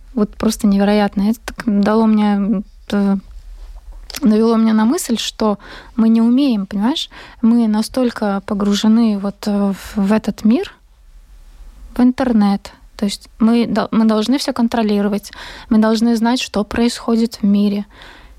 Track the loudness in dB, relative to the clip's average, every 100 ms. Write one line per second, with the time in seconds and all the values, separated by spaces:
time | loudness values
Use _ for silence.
0 | -10 -4 -4 -2 -4 0 0 2 2 2
1 | 0 -2 -2 -4 -8 -8 -2 0 2 2
2 | 2 2 2 0 0 -2 -6 -14 -6 -2
3 | 0 -2 -6 -20 -20 -20 -18 -20 -20 -20
4 | -16 -2 2 4 4 2 2 2 2 0
5 | -2 -4 -6 -4 -2 -4 -8 -20 -10 0
6 | 2 4 4 2 2 0 -4 -2 -2 -2
7 | -6 -14 -20 -2 2 2 2 0 -2 -2
8 | -2 -2 -4 -4 -4 -2 -2 0 2 4
9 | 2 0 -4 -6 -4 0 0 -2 -6 -2
10 | 0 0 0 -2 0 0 -2 -12 _ _
11 | -20 -20 -20 -20 -20 -20 -20 -20 -10 0
12 | 2 2 0 2 2 0 -6 -20 -20 -6
13 | -6 -6 -12 -2 2 2 0 -2 -2 2
14 | 2 2 0 -2 -2 -2 0 0 0 0
15 | 0 -2 -8 -18 -20 -12 0 2 2 2
16 | 2 2 0 0 -2 -4 -4 0 -2 -2
17 | -2 0 0 -2 0 2 2 -2 -6 -14
18 | -20 -20 -20